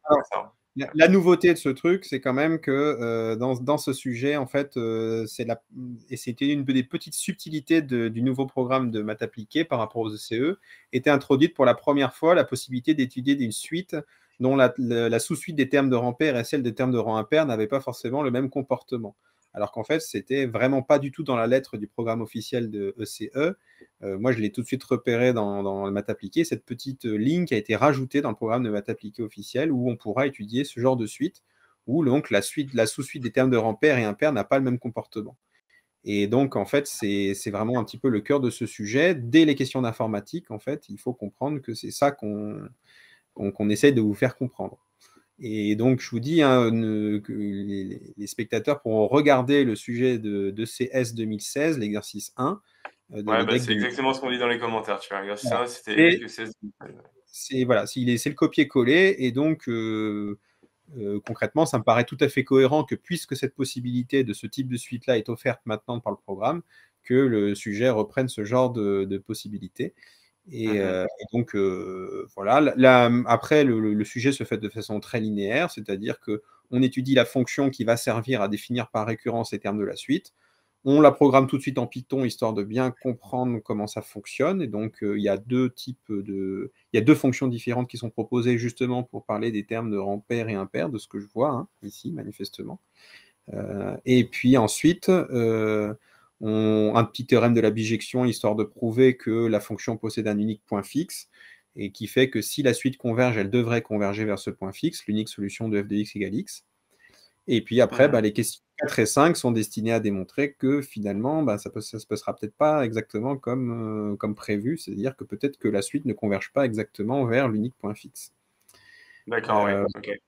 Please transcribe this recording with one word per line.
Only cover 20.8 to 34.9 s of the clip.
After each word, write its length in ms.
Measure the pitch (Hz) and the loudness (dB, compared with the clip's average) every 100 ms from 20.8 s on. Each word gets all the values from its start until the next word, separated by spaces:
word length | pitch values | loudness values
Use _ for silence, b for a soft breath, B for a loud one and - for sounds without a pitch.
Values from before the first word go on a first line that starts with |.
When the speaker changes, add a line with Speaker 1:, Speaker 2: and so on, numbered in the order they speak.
Speaker 1:
pas 180 | 123 147 | 2 2
du 120 | 139 | 2
tout 100 | - | -6
dans 140 | 143 120 | -2 0
la 100 | 117 | 4
lettre 300 | 131 135 110 | 2 0 -10
du 100 | 104 | -10
programme 340 | - 113 113 | -4 -2 -2
officiel 480 | 107 113 - 123 117 | -4 -10 -6 -4 -4
de 240 | 104 98 104 | -4 -6 -6
E 60 | 107 | -10
C 260 | - 107 131 | -10 -8 -2
E. 200 | 160 196 b b b _ | -2 -4 b b b _
Euh, 160 | 98 95 | -8 -2
moi, 140 | 120 | 0
je 60 | 117 | 0
l'ai 120 | 107 | -2
tout 80 | - | -4
de 80 | 123 | -6
suite 160 | 139 | -8
repéré 480 | - 127 - 117 123 | -2 -2 0 2 2
dans, 320 | 117 104 101 | 2 -2 -2
dans 220 | 98 98 98 | -4 -4 -2
le 60 | |
maths 180 | 101 101 | -4 -4
appliqué, 340 | 104 98 156 | -8 -4 -2
cette 220 | 165 165 _ | -2 -4 _
petite, 400 | 127 135 127 117 | -12 -10 -8 -4
euh, 100 | 107 | -2
ligne 300 | 120 175 175 | 0 0 0
qui 80 | |
a 40 | 110 | -2
été 200 | - 107 | 0 2
rajoutée 420 | 139 143 131 143 | 2 2 0 -2
dans 80 | 143 | -2
le 80 | 110 | -4
programme 280 | 113 120 | -2 -2
de 60 | 120 | 0
maths 200 | 104 101 | -4 -4
appliqué 340 | 107 104 - | -10 -10 -10
officiel 480 | 107 - 101 123 156 | -10 -10 -6 -2 0
où 180 | 131 123 | 0 -2
on 60 | 120 | -4
pourra 320 | 110 107 143 | -4 -2 -2
étudier 380 | 139 104 120 143 | -4 -6 -4 -4
ce 120 | - | 0
genre 160 | 127 127 | 2 2
de 80 | 107 | -2
suite, 360 | - 160 _ _ _ _ _ - | -4 -6 _ _ _ _ _ -2
où 160 | 151 | 2
donc 280 | 143 139 - | 4 2 2
la 100 | 101 | 0
suite, 320 | - - 139 | 0 -6 -4
la 120 | 123 185 | 0 0
sous-suite 380 | - 131 151 | -2 -10 -8
des 80 | 123 | -2
termes 180 | - 131 | 2 4
de 60 | 120 | 4
rang 200 | 110 104 | 2 2
pair 220 | 151 127 | 4 4
et 60 | |
impair 300 | 107 104 151 | 0 0 0
n'a 100 | 123 | 0
pas 140 | 95 139 | 0 2
le 80 | 131 | 2
même 120 | 123 | -2
comportement. 600 | 123 | -4